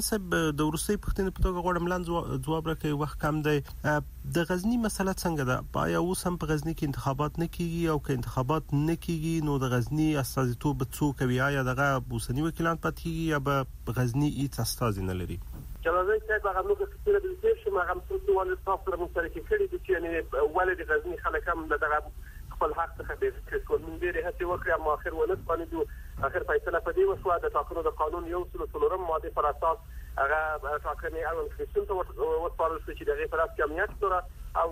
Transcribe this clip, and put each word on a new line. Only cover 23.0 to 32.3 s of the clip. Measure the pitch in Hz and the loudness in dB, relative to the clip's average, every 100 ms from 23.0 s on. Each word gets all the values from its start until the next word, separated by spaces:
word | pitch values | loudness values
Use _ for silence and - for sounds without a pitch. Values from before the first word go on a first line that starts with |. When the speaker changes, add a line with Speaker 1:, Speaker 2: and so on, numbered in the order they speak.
| 160 147 | -8 -2
Speaker 2:
بې | 202 - | -2 -2
فکري | - 143 - | -6 -6 0
شول. | 147 160 | -2 -2
موږ | 165 | -4
ډېرې | 180 170 175 | -2 -2 -4
هڅې | 170 175 | -4 -2
وکړې، | 175 - 160 | -2 0 0
اما | 151 | 2
اخر | 147 175 | 0 -2
ونه | 160 156 185 | 0 0 0
توانېدو. | - 165 165 165 147 - - - 135 | -2 -2 -2 -2 -4 -6 -10 -4 -2
اخر | 175 - | -2 0
فیصله | 151 180 170 170 | 0 2 0 0
په | 165 | 4
دې | 196 | 4
وشوه، | 165 185 170 | 4 2 2
د | 156 151 | 2 0
ټاکنو | 143 165 156 | -2 -2 -2
د | 156 | 0
قانون | 156 170 170 | -2 -2 -4
یو | 180 170 | -4 -4
سل | 175 | -6
او | 151 | -6
څلورم | 147 147 185 175 | 0 2 2 0
مادې | 156 160 165 | -2 -2 0
پر | 151 | 0
اساس | 139 165 160 - - - - | 2 0 0 -4 -12 -8 -2
هغه | 139 156 156 151 139 151 156 | 2 2 0 -2 -2 -4 -4
ټاکنې | 143 170 160 156 | -6 -6 -4 -4
اړوند | 165 147 - | -2 -4 -6
کمیسیون | 147 208 202 | -2 -2 0
ته | 190 | -2
ور-، | 175 - 220 | -2 -2 0